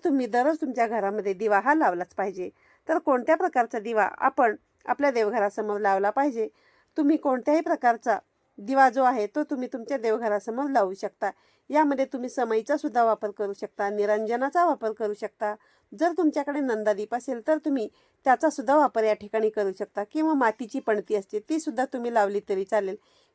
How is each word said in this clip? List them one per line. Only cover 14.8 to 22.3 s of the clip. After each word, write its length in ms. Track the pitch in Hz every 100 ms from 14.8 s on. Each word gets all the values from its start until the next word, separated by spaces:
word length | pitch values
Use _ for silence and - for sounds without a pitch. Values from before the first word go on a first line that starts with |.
| 220
करू 220 | 214 214
शकता. 400 | 208 214 - 208 214 _ _ _
जर 200 | 202 339 339
तुमच्याकडे 420 | 311 302 285 285
नंदादीप 560 | 269 220 214 202 214 233
असेल 260 | - 240 262
तर 100 | 311
तुम्ही 300 | 311 269 214 - _ _ 269
त्याचा 240 | 247 311
सुद्धा 260 | 294 233 294
वापर 280 | 277 233
या 100 | 220
ठिकाणी 360 | 208 208 220 214
करू 220 | 214 196 190
शकता 240 | 202 -
किंवा 300 | 202 311 311
मातीची 460 | 302 233 320 226 269
पणती 360 | - 214 - 214
असते 240 | 196 208
ती 200 | - 311
सुद्धा 260 | 311 226 -
तुम्ही 200 | 254 240
लावली 260 | 233 202